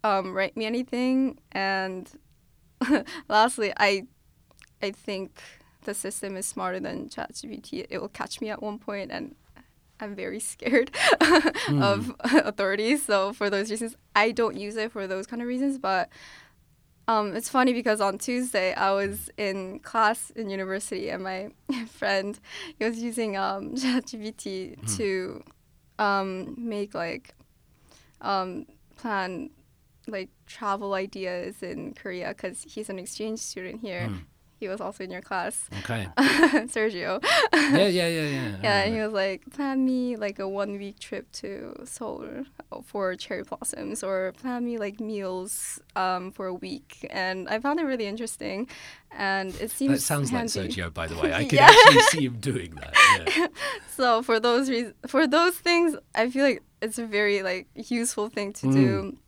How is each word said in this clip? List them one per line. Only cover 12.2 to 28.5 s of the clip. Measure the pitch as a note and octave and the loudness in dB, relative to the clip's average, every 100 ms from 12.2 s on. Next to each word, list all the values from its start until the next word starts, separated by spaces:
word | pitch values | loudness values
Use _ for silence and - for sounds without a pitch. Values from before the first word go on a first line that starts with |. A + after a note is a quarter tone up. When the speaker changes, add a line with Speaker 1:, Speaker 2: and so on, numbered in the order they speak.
| A#3+ B3 - | 4 4 4
Speaker 1:
authorities. | G3+ G3 G3+ A3 C#4+ - | 0 0 2 2 0 2
So | G3+ F#3+ | 2 2
for | - G3+ | 0 0
those | G3 A3 | 0 -2
reasons, | A3 A#3 - _ G3+ | -4 -6 -10 _ 2
I | A3 | 4
don't | A#3+ A3+ - | 2 0 -2
use | G3+ A3 | -8 -6
it | A3 | -6
for | A3+ F#3+ | -6 -6
those | F#3+ G3 | -6 -6
kind | A#3 | -8
of | A#3+ | -4
reasons. | B3+ C#4 C4+ | -2 -2 -2
But, | G3 F#3+ - - - - - _ _ _ _ _ - | -2 -2 -2 -8 -20 -20 -20 _ _ _ _ _ 0
um, | A3 G#3 G3+ | 0 0 -4
it's | A3+ | -2
funny | C4+ B3+ | 2 2
because | A#3+ B3 G#3+ | 2 0 2
on | G3 F#3+ | 2 -2
Tuesday, | - B3 B3+ G#3+ F#3 | -4 -4 -2 0 0
I | - G3 | 2 2
was | G3 G3 G3+ - - | 2 0 -6 -12 -6
in | G#3 F#3+ F#3 G3 | -4 -4 -8 -12
class | - A3+ G#3+ A#3 - | -6 2 2 2 -6
in | - G#3+ | -10 -8
university, | G3 F#3+ F#3+ - G3 G#3 | -6 -4 -6 -6 -8 -6
and | F#3 | -6
my | F#3+ F#3+ G#3 - - | -6 -8 -10 -16 -8
<laughs> | C4 A3+ | -8 -8
friend, | - G3+ G3 G3+ G#3 - - E4+ - | -6 -2 -2 -2 -8 -14 -16 -16 -4
he | G#3+ | -4
was | A3+ | -4
using, | A#3 A3+ A3 G3 | -6 -4 -4 -2
um, | G3 G3 - B3+ | -2 -4 -6 -2
<laughs> | |
Chat | C4 B3 A#3+ | 0 0 -2
G | A3 | -10
P | G#3+ | -10
T | - G#3 F#3+ F#3 - | -10 -10 -8 -10 -10
Speaker 2:
Mm. | - G3+ | -8 -2
Speaker 1:
to, | G#3 F#3+ F#3 - - _ _ _ _ - | -2 -2 -4 -10 -16 _ _ _ _ -2
um, | G#3 G3 F#3+ F#3 - - | 0 0 -2 -6 -10 -10
make, | A#3 G#3 G3+ | -8 -6 -6
like, | D#3+ E3+ - - - _ _ _ _ _ - _ _ | -6 -6 -8 -14 -20 _ _ _ _ _ -20 _ _
um, | - G3 F#3 | -4 -2 -2